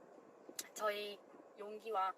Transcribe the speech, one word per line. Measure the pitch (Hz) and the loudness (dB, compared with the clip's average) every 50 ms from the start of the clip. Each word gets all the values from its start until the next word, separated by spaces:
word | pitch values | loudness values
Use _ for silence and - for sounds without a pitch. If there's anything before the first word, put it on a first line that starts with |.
| - - - - - - - - - - - - - - - | -18 -18 -18 -18 -18 -18 -18 -18 -16 -12 -8 -8 -8 -6 -2
저의 | - 214 214 208 208 208 208 202 - - - - - - - - - | 2 4 4 4 4 0 -2 -4 -6 -10 -16 -16 -16 -16 -14 -10 -8
용기와 | 202 208 214 214 208 226 214 190 190 190 185 | -6 -6 -6 -6 -2 2 4 6 6 4 2